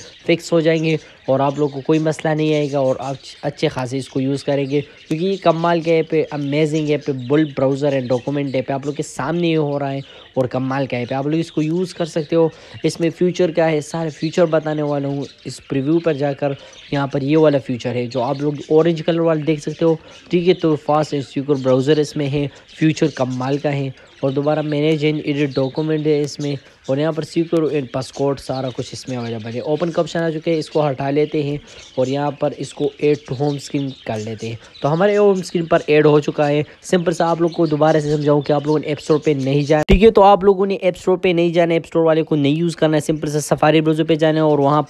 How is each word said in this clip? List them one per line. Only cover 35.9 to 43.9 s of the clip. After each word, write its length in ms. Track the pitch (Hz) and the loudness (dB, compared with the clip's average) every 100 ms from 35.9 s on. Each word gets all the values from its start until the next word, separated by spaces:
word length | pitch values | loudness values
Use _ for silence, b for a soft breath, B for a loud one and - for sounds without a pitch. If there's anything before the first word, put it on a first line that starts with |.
| 151 151 | 4 6
हो 140 | 151 | 4
चुका 260 | 147 151 147 | 2 0 0
है। 180 | 147 147 B | 0 -2 B
Simple 300 | - 185 170 | -2 0 0
सा 140 | 160 165 | 0 0
आप 140 | 165 | 2
लोग 120 | 170 | 0
को 140 | 165 160 | 0 0
दोबारा 320 | 151 156 156 | 4 4 4
से 100 | 147 | 2
समझाऊँ 320 | 151 147 147 | 0 2 2
कि 100 | 139 | 2
आप 140 | 147 147 | 0 2
लोगों 120 | 151 | -2
ने 60 | 147 | -2
ऐप 120 | 143 | -4
स्टोर 220 | - 151 | 0 2
पे 100 | 156 139 | 2 0
नहीं 280 | 131 143 | 0 0
जाना, 180 | 143 151 | 2 2
ठीक 180 | 151 180 | 4 6
है। 80 | 226 | 8
तो 120 | 208 | 8
आप 220 | 196 202 | 8 8
लोगों 220 | 202 190 196 | 4 4 2
ने 80 | 196 | 0
ऐप 180 | 180 175 | -2 0
Store 200 | 185 180 | 0 2
पे 140 | 190 | 2
नहीं 200 | 170 175 | 2 2
जाना 200 | 170 170 | 2 2
है, 60 | 165 | 2
ऐप 80 | - | 0
Store 180 | 165 | 2
वाले 180 | 160 160 | 4 2
को 140 | 156 156 | 2 2
नहीं 200 | 139 160 | 2 2
यूज़ 200 | 170 156 | 0 0
करना 200 | 156 151 | 2 2
है। 40 | |
Simple 260 | 156 151 151 | 0 -2 -2
से 120 | 151 | -4
Safari 380 | - 139 151 160 | -2 2 4 4
browser 240 | 156 | 2